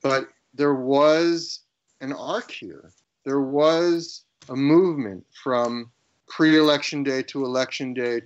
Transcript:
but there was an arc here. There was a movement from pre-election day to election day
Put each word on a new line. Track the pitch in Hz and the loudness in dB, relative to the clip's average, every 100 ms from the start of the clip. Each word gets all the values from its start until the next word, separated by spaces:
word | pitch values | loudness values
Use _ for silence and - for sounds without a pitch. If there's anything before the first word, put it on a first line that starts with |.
but | 139 135 131 _ _ | -2 -2 -4 _ _
there | - 143 135 | -2 0 0
was | 127 139 151 160 170 170 151 - _ _ _ _ | 2 4 4 4 2 -2 -6 -16 _ _ _ _
an | 135 | -12
arc | 87 131 208 - | -10 -8 -8 -8
here. | - 101 - 85 _ _ _ 135 | -16 -16 -18 -20 _ _ _ -4
There | 139 | -2
was | 135 143 156 165 175 170 165 - _ _ - | 0 2 2 2 2 0 -4 -16 _ _ -10
a | 131 | -2
movement | 139 160 185 147 110 92 _ - | 4 6 4 0 -6 -10 _ -10
from | 139 123 120 120 117 _ _ _ _ | -2 0 -2 -4 -12 _ _ _ _
pre-election | - 156 156 151 143 - 147 | 2 4 6 4 2 -2 -4
day | 139 131 | -2 -4
to | 131 143 131 | -6 -6 -4
election | 127 127 - 131 127 | -2 -4 -6 -8 -4
day | 120 120 | -4 -4